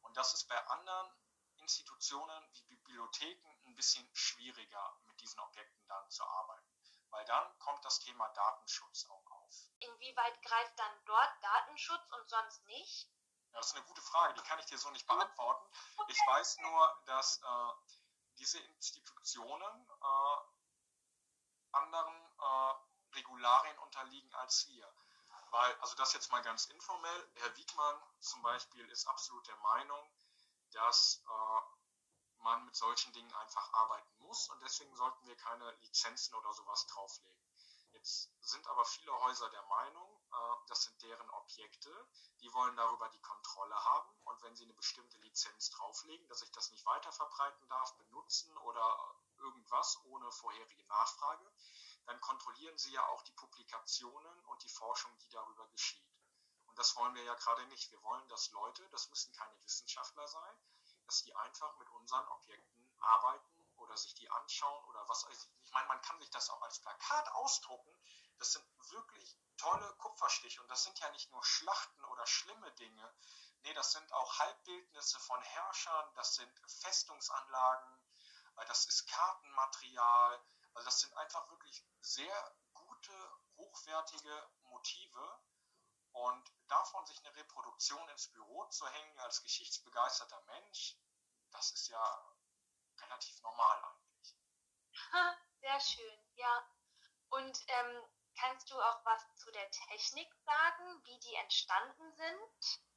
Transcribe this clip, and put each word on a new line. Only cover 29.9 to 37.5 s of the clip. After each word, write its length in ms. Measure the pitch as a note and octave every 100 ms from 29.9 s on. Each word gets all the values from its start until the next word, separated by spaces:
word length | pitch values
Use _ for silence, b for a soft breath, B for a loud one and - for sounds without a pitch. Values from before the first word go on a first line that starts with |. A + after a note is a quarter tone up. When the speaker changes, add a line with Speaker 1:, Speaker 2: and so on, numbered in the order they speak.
| D3 - _ b b b b _
Speaker 1:
dass, 520 | A2 A#2 - - - -
äh, 340 | A2 A2 A2 - - _ _ _ _ _ _
man 280 | A#2 A#2 B2
mit 100 | -
solchen 360 | A2+ A#2 -
Dingen 220 | A#2 A#2
einfach 400 | - G#2+ G#2+ G2+
arbeiten 440 | A2 A2+ A2 - _
muss 280 | A2+ - -
und 120 | -
deswegen 340 | B2+ - C#3 -
sollten 320 | B2+ A#2+ B2
wir 80 | A#2+
keine 360 | A#2 A#2+ A#2+ A2+
Lizenzen 520 | - - A#2 B2 - A2+
oder 180 | G#2+
sowas 340 | G#2+ G2+ G#2 -
drauflegen. 640 | G2+ G2 - _ _ _